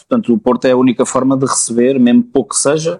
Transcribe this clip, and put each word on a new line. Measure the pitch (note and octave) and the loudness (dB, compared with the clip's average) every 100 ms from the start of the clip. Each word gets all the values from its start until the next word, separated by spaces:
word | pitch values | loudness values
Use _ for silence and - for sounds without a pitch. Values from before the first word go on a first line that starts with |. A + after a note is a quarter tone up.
| - | -6
portanto | B2 G#2+ | -4 0
o | A2+ | -2
Porto | B2 A#2+ C3+ | 0 0 0
é | |
a | B2+ | 2
única | C3 A#2 B2 | 2 0 -2
forma | C3 C3 C3+ | -2 -2 0
de | C3+ | -2
receber, | - - A#2 B2 C3+ | -4 -4 0 0 2
mesmo | B2 A#2+ | 2 2
pouco | A#2+ C#3 B2 | 0 -2 -4
que | - | -4
seja, | C3+ D#3 D#3+ F3 | -2 -2 -4 -8